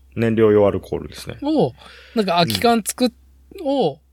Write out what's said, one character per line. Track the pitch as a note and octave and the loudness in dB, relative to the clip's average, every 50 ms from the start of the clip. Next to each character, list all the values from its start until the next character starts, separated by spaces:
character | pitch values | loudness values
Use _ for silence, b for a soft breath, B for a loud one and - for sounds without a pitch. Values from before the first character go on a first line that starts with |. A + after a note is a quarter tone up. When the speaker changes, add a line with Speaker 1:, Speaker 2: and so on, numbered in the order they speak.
| _ _ _ | _ _ _
Speaker 1:
燃 | A2 A2+ A2+ A2+ | -4 -2 0 2
料 | A2 A2+ G#2+ G#2 | 4 4 4 6
用 | G#2 G2+ G2 | 6 4 4
ア | |
ル | F#2+ F#2 | 2 0
コ | - - F2+ | -6 -8 -10
ー | D2+ | -10
ル | D#2+ - | -10 -12
で | - | -16
す | - - - | -16 -16 -16
ね。 | - - - | -14 -8 -6
Speaker 2:
を、 | C#4+ D#4+ C#4 F3+ B2+ - B B B B B B B B | -2 0 0 0 0 -2 B B B B B B B B
な | A#3 G#3 | -4 -2
ん | |
か | F#3 E3+ | -2 0
空 | F3 F3 | 0 0
き | A#2+ - F#3+ | 0 0 0
缶 | - A#3 A#3 A#3 G3 | 2 2 2 2 -2
作 | - - - B3+ | -6 -4 -2 -2
っ-、 | A#3+ - _ _ _ _ _ _ _ - - | -2 -2 _ _ _ _ _ _ _ -18 -10
Speaker 1:
う | F4 | -6
ん。 | |
Speaker 2:
を、 | C4+ C#4 C#4 A3+ D#3 C3+ - _ _ | -4 -2 -2 -2 -2 -4 -6 _ _